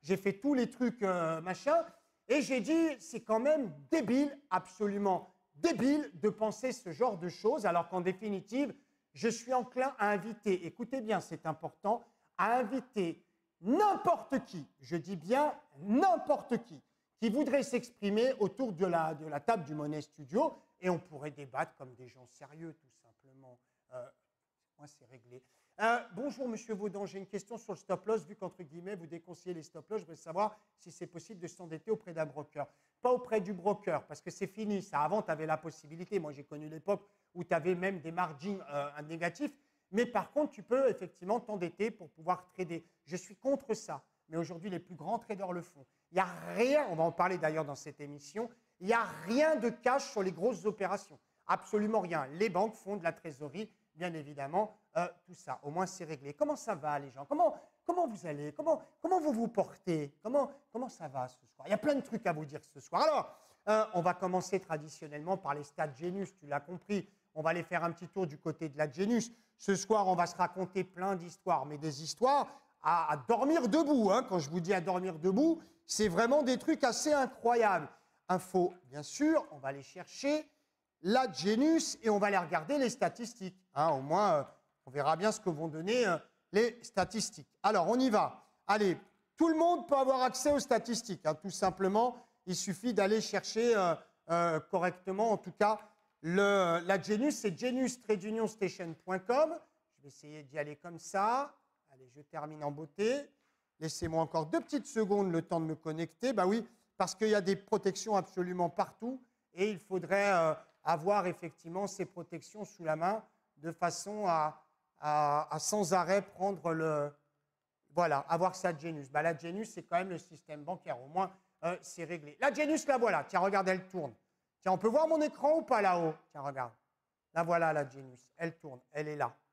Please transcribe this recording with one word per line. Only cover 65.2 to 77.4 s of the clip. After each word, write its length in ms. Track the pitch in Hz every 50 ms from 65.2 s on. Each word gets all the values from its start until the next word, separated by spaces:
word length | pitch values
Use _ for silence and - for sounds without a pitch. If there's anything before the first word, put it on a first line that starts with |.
| 151 170 196 185
par 160 | - 147 143
les 100 | 147 143
stats 300 | - _ - 160 151 135
Genius, 400 | 120 160 180 180 196 196 - _
tu 120 | _ - 143
l'as 120 | 143 143
compris. 480 | 143 160 185 175 - - 208 196 - - _ _ _ _ _
On 60 | 156
va 100 | 151 165
aller 120 | 165 175 160
faire 200 | - 180 170 160
un 80 | 170
petit 160 | 160 - 185 160
tour 180 | _ 196 190 156
du 100 | 143 151
côté 320 | _ 170 151 - 165 156
de 80 | 131 147
la 120 | 151 147
Genius. 420 | 123 151 196 208 240 233 226 - - _ _ _ _ _
Ce 180 | - - 196
soir, 320 | 185 - - 220 214 202 185
on 80 | 185
va 100 | 175 175
se 100 | 165 -
raconter 480 | - 180 170 - 185 185 185 - 196 180
plein 320 | 185 - 175 185 196 196
d'histoires, 500 | 180 170 175 - _ _ 185 170 143 131
mais 120 | 147 151 147
des 260 | 147 160 143 131 160
histoires 440 | 147 - - 220 262 285 285 226 - - - _ _ _ _
à, 320 | - 151 170 170 165 156 151
à 40 | 147
dormir 520 | 127 - 233 214 262 277 320 339 254 226
debout, 420 | 190 311 330 285 302 262 214 196
hein. 120 | 190 240 247 -
Quand 120 | 190 180
je 100 | 147 135
vous 100 | 160 185
dis 140 | 165 165 202
à 80 | 185
dormir 360 | 165 190 185 180 180 190 170 156
debout, 440 | 151 185 190 214 294 330 320 320 - - _ _ _
c'est 220 | - - - 214 214
vraiment 360 | 165 180 226 233 277 302 294
des 140 | 240 254 254
trucs 260 | - - 320 - -
assez 300 | 247 226 - - 311 294
incroyables. 760 | 285 262 - - -